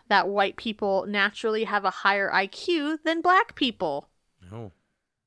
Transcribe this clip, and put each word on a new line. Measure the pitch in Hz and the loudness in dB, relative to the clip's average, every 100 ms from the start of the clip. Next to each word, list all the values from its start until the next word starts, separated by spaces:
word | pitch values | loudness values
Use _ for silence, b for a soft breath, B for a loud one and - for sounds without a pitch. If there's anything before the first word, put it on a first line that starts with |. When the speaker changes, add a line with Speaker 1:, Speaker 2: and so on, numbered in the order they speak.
| - | 2
Speaker 1:
that | 202 180 | 2 4
white | 202 202 - | 2 0 -2
people | 233 214 208 196 196 | -8 -4 0 0 0
naturally | 202 202 - 226 220 | 0 0 0 -4 -2
have | 214 208 196 | -2 -2 -2
a | |
higher | - 202 202 196 | 0 0 2 0
I | 175 190 | 0 -2
Q | - - 339 285 311 | -4 -2 -2 -2 -2
than | 320 330 | -2 0
black | 349 370 466 | 4 4 2
people. | - 269 220 170 143 - _ _ _ 90 | 0 -4 -2 -4 -6 -8 _ _ _ -18
Speaker 2:
Oh. | 107 110 - _ _ _ _ | -14 -14 -16 _ _ _ _